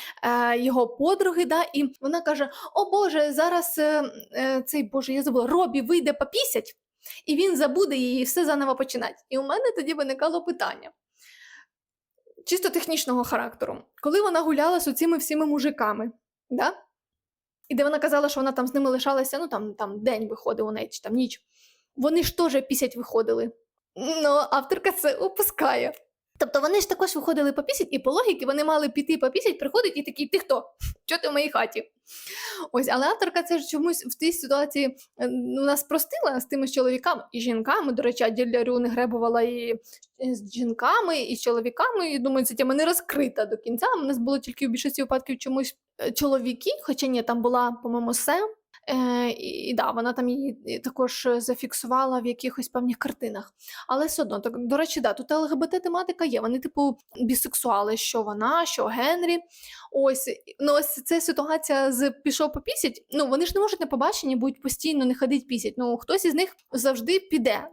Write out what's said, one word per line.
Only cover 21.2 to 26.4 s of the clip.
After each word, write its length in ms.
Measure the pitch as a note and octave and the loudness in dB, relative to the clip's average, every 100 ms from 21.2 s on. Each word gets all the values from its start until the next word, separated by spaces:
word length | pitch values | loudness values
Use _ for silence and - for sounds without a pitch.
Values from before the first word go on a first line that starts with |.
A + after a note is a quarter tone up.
| B3 - _ _ _ _ _ C#4 | -2 -6 _ _ _ _ _ -2
Вони 280 | D4 E4+ | 2 2
ж 140 | - - | 2 2
теж 300 | E4 C4+ C4+ | 2 2 0
пісять 280 | C4+ B3 A#3+ | 0 0 -2
виходили. 560 | - A3+ A3+ A3+ A3+ - _ _ _ F3+ | -2 0 2 0 -2 -8 _ _ _ -8
Ну, 340 | C4 D#4+ D4 | -4 0 4
авторка 600 | C#4+ - C#4 C4+ F#4+ G4 | 4 4 0 0 0 0
це 240 | - D4 - | 2 0 0
опускає. 800 | F#4+ - G4 - C4+ B3 B3 - _ _ _ - | 0 0 -2 0 2 2 -2 -6 _ _ _ -4